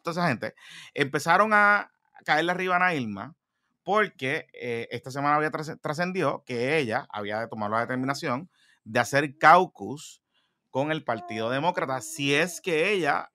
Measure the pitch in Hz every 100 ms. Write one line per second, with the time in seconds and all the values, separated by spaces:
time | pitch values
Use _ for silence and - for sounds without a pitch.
0 | - 170 175 117 113 - - - - -
1 | 139 151 165 175 220 214 202 208 - _
2 | _ - - 156 170 180 185 180 180 160
3 | 113 98 117 - _ _ _ _ - 208
4 | 208 - 131 151 - - 123 117 117 120
5 | 131 131 143 147 151 151 151 120 156 147
6 | 180 185 143 151 - 120 127 160 127 117
7 | - 104 104 107 117 113 104 110 117 127
8 | 131 135 160 123 180 _ _ _ - 110
9 | 120 139 147 135 156 175 180 - 101 143
10 | - - _ _ _ _ _ 131 147 160
11 | 139 113 - 110 110 131 165 180 156 131
12 | 127 - 139 143 180 - - 156 185 208
13 | 147 165 -